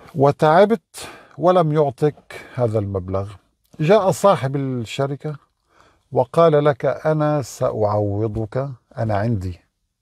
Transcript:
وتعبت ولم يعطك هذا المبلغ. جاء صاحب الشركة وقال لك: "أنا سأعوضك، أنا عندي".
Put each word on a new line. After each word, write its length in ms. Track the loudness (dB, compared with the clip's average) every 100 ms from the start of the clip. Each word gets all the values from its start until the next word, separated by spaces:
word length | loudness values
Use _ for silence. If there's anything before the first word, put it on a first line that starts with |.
| -12 0
وتعبت 920 | 2 4 4 6 4 2 _ -18 -18 -20 -20 -2
ولم 360 | 2 4 2
يعطك 720 | 2 0 0 -2 -2 -12 -20 -12 -4
هذا 240 | -2 -2
المبلغ. 520 | -2 -4 -6 -6 -8 -14 _ _ _ -4
جاء 320 | 2 4 2
صاحب 440 | 2 2 2 0 -4
الشركة 800 | -4 -6 -6 -4 -4 -6 -10 -12 _ _ _ _ _ _ _
وقال 540 | -2 0 2 4 4 2
لك: 200 | 0 -2
"أنا 560 | -2 -2 -2 0 -2
سأعوضك، 1300 | -4 -4 -4 0 0 0 -2 -2 -4 -4 -6 -6 -8 -10 _ -6
أنا 200 | -4 -2
عندي". 420 | -2 -2 -4 -10 _ _ _ _